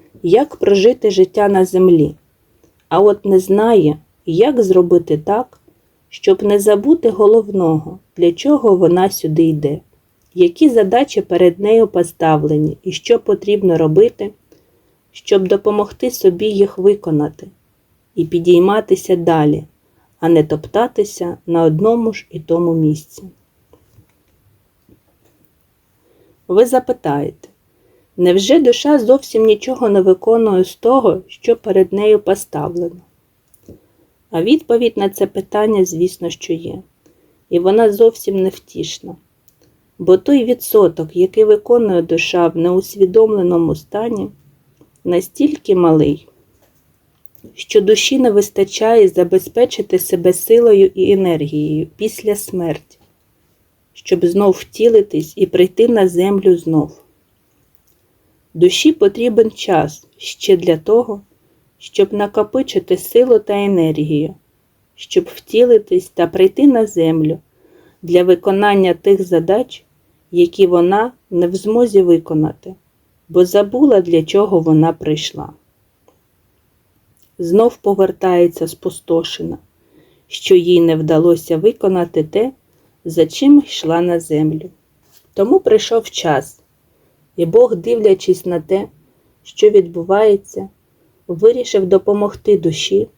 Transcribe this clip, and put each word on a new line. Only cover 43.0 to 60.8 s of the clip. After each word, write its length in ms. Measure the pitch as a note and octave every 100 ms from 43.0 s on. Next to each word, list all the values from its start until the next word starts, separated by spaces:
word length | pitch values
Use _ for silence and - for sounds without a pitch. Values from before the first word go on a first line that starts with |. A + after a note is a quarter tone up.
| F#3 A3 A3 G#3 F3+ E3+ E3
стані, 560 | D#3 - G#3 A3+ G#3 F#3+ _ _ _ _ _ _ _
настільки 680 | F3+ F3 F#3 - D4 D4+ -
малий, 540 | F#3 E3+ D#3 C#3+ D3+ _ _ _ _ _ _ _ _ _ _ _ _ -
що 260 | - - G#3+
душі 380 | F#3+ G#3+ - C4+
не 120 | B3
вистачає 800 | G3+ G3+ - G3 - A3 A#3 F#3+
забезпечити 880 | F3+ F3 F#3 - A#3 B3 - G3+ F#3
себе 340 | - F3+ F3+
силою 580 | F3+ - A#3 A#3 G3 F#3+
і 180 | - F#3
енергією 760 | G3 F#3 D#3+ D3 D3+ D3+ D3+ E3 _
після 400 | G#3+ - G#3+ G#3+
смерті, 600 | - F#3 E3+ C#3+ _ _ _ _ _ _ _ _ _ _ _
щоб 340 | - - F3+ E3+
знов 240 | F#3 G3+
втілитись 800 | F#3+ - - A3+ A3 G3+ D3+ E3 -
і 100 | F#3
прийти 420 | F#3+ F#3 - A#3
на 200 | A3+ F#3
землю 480 | F3 F#3+ G3 F#3+ E3+
знов. 440 | E3 D#3+ D3 - _ _ _ _ _ _ _ _ _ _ _ _ _ _ _
Душі 380 | E3 F3+ - D4+
потрібен 580 | D#4+ G3 G#3+ A#3+ A3 A3
час 560 | - - E3+ D3+ - _ _
ще 400 | - - - F#3
для 200 | F3
того, 440 | D#3+